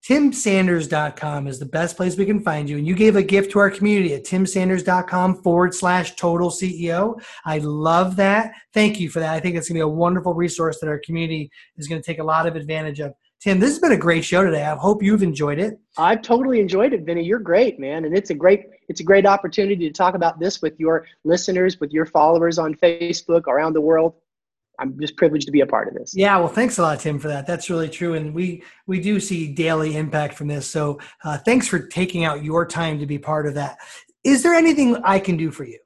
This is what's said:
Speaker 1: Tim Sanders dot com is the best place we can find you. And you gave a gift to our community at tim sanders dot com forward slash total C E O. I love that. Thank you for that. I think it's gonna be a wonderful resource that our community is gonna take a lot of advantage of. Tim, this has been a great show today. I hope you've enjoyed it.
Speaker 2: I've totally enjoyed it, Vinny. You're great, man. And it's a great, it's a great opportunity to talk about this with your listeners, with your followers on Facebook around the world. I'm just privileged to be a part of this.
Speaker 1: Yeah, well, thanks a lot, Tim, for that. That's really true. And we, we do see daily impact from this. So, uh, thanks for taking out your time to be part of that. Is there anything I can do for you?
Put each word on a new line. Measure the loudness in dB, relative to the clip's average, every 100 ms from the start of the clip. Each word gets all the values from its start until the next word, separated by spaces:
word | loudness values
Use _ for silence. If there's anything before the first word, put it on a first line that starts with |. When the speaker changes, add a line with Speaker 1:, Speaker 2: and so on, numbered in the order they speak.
Speaker 1:
Tim | 2 4 4
Sanders | 2 0 2 4 0 0
dot | -2 -2 -6
com | -8 -6 -8
is | -10
the | -6
best | -4 -4 -2
place | -4 0
we | 0
can | 0
find | 0 -4 -4
you. | -4
And | -2
you |
gave | 4 4 4
a |
gift | 2 2 2
to | 2
our | 2
community | 2 2 2 2
at | -2 -4
tim | -2 0
sanders | 0 0 0
dot | 0 0 0
com | 0 0 0
forward | 2 4 2
slash | 2 0 0 -2 -4
total | -2 0 -2
C | -2 -6 -4 -4
E |
O. | -2 -2 -4 -14 -14 -6
I | -4
love | -4 -2 2 2 2 2
that. | 2 2 -2 -10 _
Thank | 0 0 0
you | -4
for | -4
that. | -4
I | -4
think | -2 -4
it's | -4
gonna | -2
be |
a | -2
wonderful | 0 0 0 -2
resource | -2 -2 -2 -4 -4
that | -6
our | -6
community | -6 -6 -4 -6 -8 _ _ -18
is | -10
gonna | -8
take | -8 -6
a |
lot | 0 0 0
of | -4
advantage | -8 -6 -6 -8
of. | -10 -12 _ _
Tim, | 0 4
this | 4
has | 2
been | 2
a | 4
great | 4 0 2
show | 2
today. | 2 0 -2
I | -2
hope | 0 2
you've | 2 4
enjoyed | 2 0 -2 -2
it. | -4 -6 _ 0
Speaker 2:
I've | 2 2
totally | 2 2 2 2
enjoyed | 2 2 2
it, | 0 -2
Vinny. | -4
You're | -2 -4
great, | 2 2 2 0
man. | -8 -6
And | -2 -2
it's | -2
a |
great, | 2 4 4 0 _ -14
it's | -10
a | 4
great | 6 6
opportunity | 2 0 -2 0 0 -2
to |
talk | 0 0 2
about | -2 0
this | -4 -2
with | -6 -2
your | 0 0 -4 _
listeners, | 0 0 0 0 0 0
with | -4
your | -2 0
followers | 4 4 4 2 0
on | -4 2
Facebook | 2 2 -4 -6 0 0 2
around | 0 0
the | 0
world. | 2 2 2 _ _ _ _ _ _ -12
I'm | -10 -8
just | -10 2
privileged | 2 2 2
to |
be | 2
a | 2
part | 0 -2
of |
this. | -8 -8 0
Speaker 1:
Yeah, | 2 4
well, | 2
thanks | 0 -2 0
a |
lot, | 0 0
Tim, | -4 -6
for | -6
that. | -8 -6
That's | -6 -4
really | -4 -4
true. | -4 -4 -4
And | -6
we, | -4 -4 -6 -16 _ -6
we | -4
do | 0 -2
see | -2 -6 -6
daily | -2 0 0 -2 -4
impact | -4 -2 -4
from | -6 -8
this. | -6 -6
So, | -4 -4 -6 -12 _
uh, | -8 -4
thanks | 2 2 2
for | -4
taking | -4 -4 -2 -2
out | -2 -2
your | -2 -2 -2
time | -2 -4 -4
to | -6
be | -6
part | -4 -4 -2
of |
that. | -4 -8 -10 -20 -20 _ _
Is | 2 4
there | 6 6
anything | 6 4 4 4
I | 2 2
can | 2 -2
do | -2
for | -6 -14
you? | -16